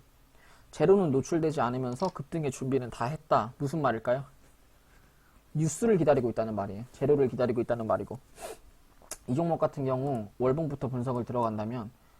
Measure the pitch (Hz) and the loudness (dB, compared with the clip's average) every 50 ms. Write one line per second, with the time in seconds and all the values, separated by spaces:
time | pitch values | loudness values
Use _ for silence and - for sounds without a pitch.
0 | - _ _ _ _ _ _ - - - - - - - - - 151 165 190 202 | -16 _ _ _ _ _ _ -20 -20 -20 -20 -20 -20 -14 -2 2 6 6 6 6
1 | 190 160 131 135 131 - 180 165 156 156 147 156 123 117 123 127 131 123 123 127 | 6 4 2 2 0 0 0 0 2 0 0 0 0 0 0 -2 -4 -4 -4 -4
2 | 190 185 - - 147 - - 165 156 139 123 - 139 131 131 135 123 117 - - | -4 -4 -4 -6 -10 -8 -6 -4 -4 -4 -4 -4 -2 0 0 0 0 -2 -4 -4
3 | 120 120 156 151 - - 156 131 104 110 - - 147 139 135 165 147 127 113 110 | -4 -4 -4 -6 -2 0 2 2 2 0 -4 -6 -4 -4 -2 0 0 0 0 0
4 | - - 123 135 139 - - - - - - _ - _ _ _ _ _ - - | 0 0 0 -2 -2 -6 -16 -20 -20 -20 -20 _ -20 _ _ _ _ _ -20 -20
5 | - - _ _ _ _ _ - _ _ - 151 156 160 - - 233 226 220 175 | -20 -20 _ _ _ _ _ -20 _ _ -4 -2 0 0 0 0 2 4 4 4
6 | 160 151 147 139 120 117 110 - 110 113 107 101 98 101 95 101 120 - - - | 6 4 4 4 2 0 0 -2 -4 -4 -4 -4 -4 -6 -6 -10 -12 -14 -8 -2
7 | 139 127 147 139 139 123 127 123 127 120 120 117 113 - 120 117 113 107 95 95 | 2 2 4 4 4 2 2 0 0 0 0 0 -2 -2 -2 -2 0 0 0 -2
8 | 101 - - 123 - - - - - - - - - - - _ _ _ _ - | -2 -4 -10 -12 -14 -18 -18 -16 -14 -14 -14 -16 -20 -20 -20 _ _ _ _ -20
9 | - - - - - - 123 143 170 170 160 143 160 147 - 147 139 131 131 127 | -20 -18 -18 -12 -8 -4 -2 0 0 0 0 0 0 0 -2 -2 -2 -2 -2 -2
10 | 131 143 139 117 107 104 - - 123 131 131 151 165 143 143 139 - 123 127 127 | -2 -2 -2 -4 -6 -8 -4 0 2 2 2 2 0 -4 -4 -4 -4 -4 -4 -2
11 | 120 131 127 123 117 - 117 123 120 113 107 104 107 110 117 123 107 110 - _ | -2 -2 -2 -2 -2 -2 -2 0 0 0 0 -2 -4 -4 -6 -6 -8 -10 -14 _
12 | _ _ - _ | _ _ -20 _